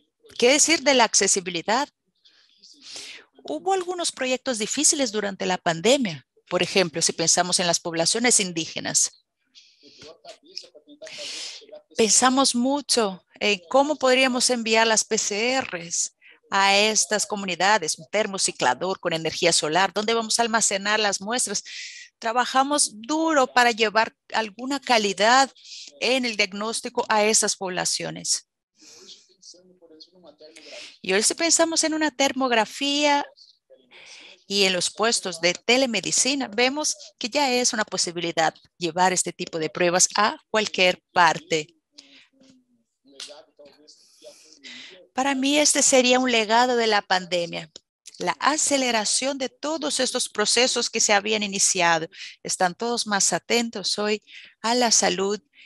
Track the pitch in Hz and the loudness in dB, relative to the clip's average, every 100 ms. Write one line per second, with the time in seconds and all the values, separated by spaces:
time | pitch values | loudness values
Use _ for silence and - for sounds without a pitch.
0 | _ _ - - 240 294 294 330 269 262 | _ _ -16 0 2 4 4 2 4 4
1 | 220 - 190 202 180 170 175 233 285 _ | 4 2 0 0 -4 -6 -2 -2 -2 _
2 | _ _ _ _ _ _ - _ - - | _ _ _ _ _ _ -20 _ -20 -18
3 | - - - _ - 311 381 381 359 359 | -16 -20 -20 _ -10 -6 -2 -2 -2 -6
4 | 330 - 254 254 269 220 214 - 302 302 | -6 -4 -4 -4 -4 -4 -4 0 0 0
5 | 247 214 202 190 190 185 175 165 202 285 | -2 -2 -6 -4 -4 -2 -2 0 2 2
6 | 214 143 - _ - 175 175 202 175 165 | 2 -6 -14 _ -4 -2 2 2 2 0
7 | - - 165 - 180 180 175 165 175 165 | -2 0 0 2 2 0 0 -2 -2 -2
8 | 156 226 240 - 185 165 156 - - 151 | 0 0 2 2 0 -4 -6 -8 -4 -2
9 | - - _ _ _ - - _ 285 - | -2 -4 _ _ _ -20 -20 _ -20 -20
10 | - - 339 - 311 381 - - - 294 | -20 -20 -20 -20 _ -18 -16 -20 -20 -20
11 | - 605 587 - - - - - _ - | -18 -14 -14 -12 -14 -16 -20 -20 _ 0
12 | 214 - 254 262 269 240 254 285 - 240 | 2 6 4 4 2 2 0 0 0 0
13 | 208 185 _ - 208 208 - 262 285 294 | 0 -4 _ -4 -2 -2 0 2 2 2
14 | 262 254 262 247 - 247 220 220 226 214 | 2 4 2 2 0 0 2 2 4 2
15 | - 220 - 202 240 262 - 170 170 - | 0 -2 -2 -4 -2 -2 -4 -10 -8 -6
16 | - _ _ _ _ 196 196 196 214 208 | -6 _ _ _ _ 2 4 4 4 2
17 | - 208 - 208 196 165 190 214 156 - | 0 -2 -4 -6 -6 0 2 2 0 -6
18 | 156 208 214 190 - - 131 127 180 190 | -4 -4 -2 -2 -4 0 0 0 -4 -4
19 | 175 160 160 - 170 165 151 165 190 208 | -4 -4 -4 0 2 2 2 2 0 0
20 | 214 233 220 - 233 220 - 196 202 214 | -2 -2 -2 -2 0 0 0 -2 0 0
21 | 208 190 196 247 196 202 - - - - | 0 -2 -4 -4 -4 -6 -8 -12 -14 -16
22 | - _ 226 240 240 269 277 294 - 214 | -20 _ -2 -2 0 2 2 0 -2 -4
23 | 233 311 320 294 262 254 240 220 220 202 | -4 -2 2 2 2 4 2 2 0 2
24 | 226 - _ 220 220 196 262 277 - 233 | 0 -4 _ -6 -6 -8 -6 -6 0 2
25 | 202 185 214 262 269 - - - - - | 2 2 4 6 4 -2 -20 -18 -18 -6
26 | 214 262 247 208 202 202 220 220 247 240 | -2 -2 -2 -2 -4 -4 -8 -8 -6 -6
27 | - 220 208 220 208 - 185 180 165 - | 0 2 2 2 0 -4 -6 -6 -4 -4
28 | 165 165 165 - - _ _ _ - - | -6 -8 -6 -6 -6 _ _ _ -20 -20
29 | - - _ _ - 175 185 180 165 156 | -20 -20 _ _ -20 -20 _ _ -20 -20
30 | 160 185 165 - 156 - - - - - | -20 _ -20 -20 -20 -20 -20 -20 -20 -10
31 | - 190 214 339 330 - 330 320 320 311 | -2 0 0 0 0 2 2 0 -2 -2
32 | 302 - 277 254 262 226 208 - 285 285 | -2 0 -2 0 0 0 0 -2 -2 0
33 | 294 285 - - - _ _ - _ - | 2 0 -2 -12 -20 _ _ -20 _ -20
34 | - - - - - 196 190 180 - - | -20 -20 -20 -20 -4 0 2 2 -2 0
35 | 220 233 196 170 175 - - 247 269 208 | 0 0 -4 -2 -2 0 0 2 2 -2
36 | 156 - 254 277 233 208 254 294 294 - | -2 0 0 -2 -4 -2 0 0 -4 -6
37 | - - 240 285 269 247 247 220 214 185 | -12 -12 -6 -2 0 0 0 -2 -4 -4
38 | 180 170 170 165 160 - _ - 170 165 | -4 -4 -4 0 0 -2 _ -8 -4 0
39 | 185 180 175 - 180 165 156 - 175 180 | 2 2 -2 -6 -8 -6 -6 0 2 2
40 | - - 214 311 _ 220 208 - 180 180 | 2 2 0 -2 _ -4 -2 2 2 0
41 | _ 185 165 156 - 160 151 _ _ _ | _ 2 4 2 -2 -6 -6 _ _ _
42 | - - _ 269 262 254 247 240 _ _ | -20 -20 _ _ _ _ _ _ _ _
43 | 269 - - - - _ - 147 151 - | _ -18 -18 -18 -20 _ -20 _ _ -20
44 | _ _ 587 - - - 254 - - - | _ _ -20 -20 -20 -20 -20 -20 -20 -20
45 | _ - 269 262 269 294 294 294 - 262 | _ -4 -2 0 0 2 4 4 4 4
46 | 247 254 254 233 208 226 254 240 226 208 | 4 4 2 0 2 2 4 2 2 0
47 | - 185 175 175 170 170 160 - _ _ | 0 -2 -2 -4 -4 -8 -14 -18 _ _
48 | - - 180 - - 302 - 277 254 226 | -20 -8 -6 -2 0 0 2 0 0 0
49 | 208 - 262 285 254 - 294 320 285 - | 0 -2 -2 -4 -8 -8 -6 -4 -4 -2
50 | 254 247 - - 208 233 254 240 220 220 | -2 -4 -4 -2 0 2 2 0 -2 0
51 | - 202 208 220 208 196 - 190 170 165 | 2 2 2 -2 -2 0 0 2 2 2
52 | 160 - - - 165 - 180 175 233 240 | -2 -12 -18 -14 -8 -2 -2 -2 -4 -4
53 | 214 196 - 175 - 233 233 214 180 - | -2 0 0 -2 0 -2 -2 -6 -6 -2
54 | 208 214 - - - _ 220 247 233 - | -2 -4 -6 -20 -20 _ -2 0 2 2
55 | 190 180 196 214 - _ | 2 0 -2 -4 -8 _